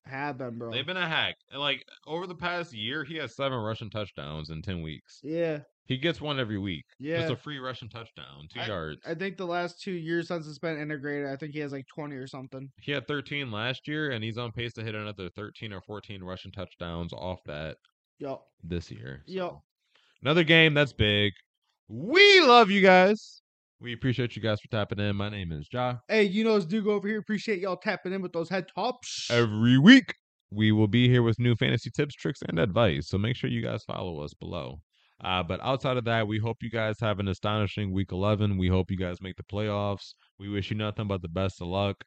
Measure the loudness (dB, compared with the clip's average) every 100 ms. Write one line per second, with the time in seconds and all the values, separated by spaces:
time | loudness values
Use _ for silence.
0 | -12 -8 -8 -6 -8 -8 -6 -6 -4 -4
1 | -2 -2 -2 -4 _ -6 -4 -4 -8 -20
2 | -10 -8 -8 -8 -6 -4 -6 -8 -6 -6
3 | -8 -8 -10 -4 -4 -2 -4 -6 -8 -8
4 | -8 -10 -10 -8 -8 -10 -8 -6 -8 -10
5 | _ -16 -8 -4 -4 -4 -10 _ _ -2
6 | -2 -2 -4 -4 -2 -4 -4 -6 -10 _
7 | -6 -4 -2 -4 -8 -10 -10 -10 -14 -16
8 | -18 -20 -20 -20 -16 -10 -6 -6 -6 -10
9 | -10 -8 -8 -8 -6 -4 -4 -8 -8 -8
10 | -4 -4 -4 -8 -8 -8 -8 -6 -8 -8
11 | -6 -6 -6 -8 -8 -8 -8 -8 -12 -12
12 | -10 -10 -12 -12 -14 -14 -14 _ -6 -6
13 | -4 -6 -4 -6 -4 -4 -4 -6 -6 -4
14 | -4 -4 -4 -6 -8 -6 -8 -6 -8 -6
15 | -8 -8 -10 -10 -12 -10 -12 -12 -12 -14
16 | -12 -12 -10 -10 -12 -10 -12 -10 -8 -6
17 | -6 -6 -8 -8 -10 -8 -8 -12 _ _
18 | _ _ -10 -10 _ _ -6 -6 -6 -14
19 | -14 -14 -10 -8 -8 -10 _ _ _ _
20 | _ _ 2 4 6 8 8 6 2 2
21 | 4 4 2 -2 _ _ _ _ _ -10
22 | 2 8 10 10 10 10 10 8 8 10
23 | 8 4 -4 -20 _ _ _ _ -10 -2
24 | 0 0 -2 -2 -2 -2 -2 -4 -2 -2
25 | -2 -2 -4 -6 -6 -8 -6 -4 -2 -4
26 | -2 2 2 2 2 2 2 -2 0 -2
27 | -2 -6 -4 -4 -2 -4 -4 -4 -4 -4
28 | -4 -6 -4 -6 -4 -4 -4 -4 -4 -4
29 | -10 -10 0 2 2 4 6 10 12 10
30 | 8 -14 _ _ _ 2 4 6 6 6
31 | 6 6 4 2 2 2 0 -2 -4 -4
32 | -4 -2 -6 -6 -4 0 2 4 4 2
33 | -2 -2 -2 -2 -4 -4 -4 -6 -8 -8
34 | -8 -8 -10 -12 -10 -8 -10 -14 _ _
35 | _ _ -2 -2 -2 -4 -2 -2 0 -2
36 | 0 0 0 -2 -4 -6 -6 -4 -2 -2
37 | -2 0 -2 -2 0 0 0 -2 -2 -2
38 | -2 0 0 2 2 2 2 2 2 -2
39 | -4 -6 -12 -14 -8 -4 -2 -2 -2 -4
40 | -10 -20 _ _ -6 -4 -2 -2 -2 -4
41 | -4 -4 -4 -2 -2 -2 -4 0 0 -4